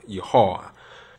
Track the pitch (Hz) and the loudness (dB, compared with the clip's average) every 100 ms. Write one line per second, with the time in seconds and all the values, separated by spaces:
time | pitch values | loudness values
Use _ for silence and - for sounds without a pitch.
0 | - 92 90 131 98 87 - - - - | -14 -12 0 4 4 0 -10 -20 -20 -20
1 | - | -20